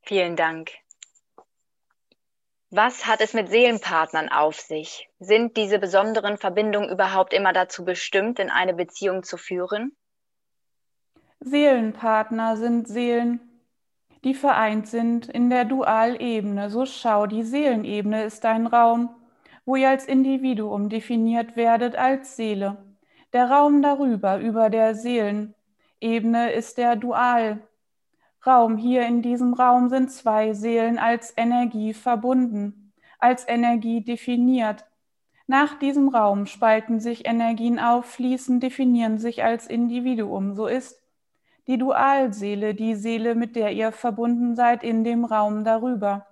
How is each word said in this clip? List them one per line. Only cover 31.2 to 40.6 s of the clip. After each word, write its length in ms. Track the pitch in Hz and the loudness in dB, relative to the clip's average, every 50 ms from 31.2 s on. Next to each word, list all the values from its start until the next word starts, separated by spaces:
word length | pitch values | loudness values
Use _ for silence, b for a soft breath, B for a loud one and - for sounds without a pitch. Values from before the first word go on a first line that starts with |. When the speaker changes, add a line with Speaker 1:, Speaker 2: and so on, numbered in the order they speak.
| 233 - _ | -4 -8 _
Speaker 2:
Energie 560 | - 233 233 240 247 247 233 226 214 214 220 | -2 -2 0 0 0 0 -2 -2 -4 -4 -4
verbunden, 1000 | 220 220 - 254 240 214 220 247 262 254 254 240 214 208 202 202 - - - _ b b b b b b | -6 -4 -2 -2 -2 0 0 0 2 2 0 0 -2 -6 -6 -6 -8 -14 -20 _ b b b b b b
als 280 | - 247 254 247 - | 2 2 2 2 -2
Energie 560 | - 233 240 233 240 240 226 220 226 233 233 | -4 -2 0 2 2 0 0 -2 -2 -4 -4
definiert. 840 | 214 240 240 226 - - 240 240 240 254 262 254 226 214 208 208 - _ _ _ _ _ _ _ _ _ _ _ _ | -4 -6 -8 -6 -4 -4 0 2 2 2 2 2 0 -2 -4 -8 -14 _ _ _ _ _ _ _ _ _ _ _ _
Nach 320 | - 262 269 294 294 294 294 | 0 2 2 2 2 -2 -4
diesem 300 | 277 277 277 285 277 269 | -4 0 2 2 2 4
Raum 380 | 262 233 214 202 202 202 202 | 4 4 2 2 2 0 -4
spalten 520 | 196 - - 240 226 220 220 220 226 233 220 | -6 -4 0 2 4 4 2 2 -2 -4 -2
sich 280 | 220 240 233 226 - | -2 -4 -8 -6 -4
Energien 520 | 226 233 233 233 226 233 220 233 240 240 - | -2 -2 0 0 0 -2 -2 0 -2 0 0
auf, 280 | 240 240 240 247 240 | 2 2 2 2 0
fließen, 520 | 247 - - 247 254 254 254 - - 247 247 | -6 -8 -6 -2 -2 -2 -4 -2 0 0 0
definieren 600 | 254 254 262 - 269 247 247 233 233 220 220 214 | 0 -2 -2 0 2 2 2 2 2 0 -2 -2
sich 260 | 220 233 233 - 220 | -4 -6 -4 0 0
als 220 | 226 233 233 - | 0 0 -2 -6
Individuum. 880 | - 226 233 240 233 233 247 247 254 254 220 214 202 - 196 196 202 202 | -6 -4 -2 -2 -2 -4 -4 -2 -2 -2 -2 -4 -4 -4 -4 -4 -6 -4
So 120 | 202 | -4